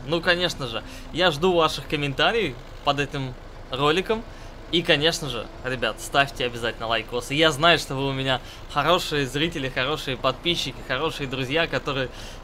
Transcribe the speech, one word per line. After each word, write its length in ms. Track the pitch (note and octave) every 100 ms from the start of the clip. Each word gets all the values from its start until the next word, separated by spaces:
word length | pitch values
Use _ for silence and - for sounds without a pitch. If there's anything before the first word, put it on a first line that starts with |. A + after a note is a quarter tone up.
| B2
ну, 140 | E3
конечно 460 | E3+ F3 F3+ - C3
же, 140 | A2+ - - -
я 160 | C#3 F3+
жду 240 | C#3+ F#3
ваших 340 | F3 D#3 - C3
комментариев 680 | D3+ C#3+ C3+ D#3 A3+ F3+ A#2+ - -
под 160 | - C#3+
этим 340 | C#3 C#3+ C3 B2 - - -
роликом. 540 | B2+ D3 D#3+ F#3 A3+ A3+ - - - -
И, 120 | E3
конечно 460 | E3+ D3+ D#3 D#3+ D3+
же, 180 | A#2+ G#2 - B2+
ребят, 300 | B2+ A#2 G#2
ставьте 460 | - C#3+ C#3 - B2+
обязательно 400 | A#2 A#2 A2 A2+
лайкосы. 480 | A2+ G#2+ B2 A#2
Я 180 | C#3+ D#3+
знаю, 280 | C#3 E3 D#3
что 160 | - C3+
вы 140 | C#3
у 20 |
меня 280 | C3+ C3+ B2+ - - -
хорошие 540 | D3 C#3+ F3 - D3+ C3+
зрители, 420 | C#3 D#3 D#3+ C3
хорошие 480 | B2+ B2+ D3+ - B2+
подписчики, 600 | C3 B2+ E3+ E3+ - B2+ -
хорошие 380 | C3 D#3 - C#3
друзья, 380 | B2+ B2+ D3 E3
которые 460 | C3+ D3 C3+ B2+ - - -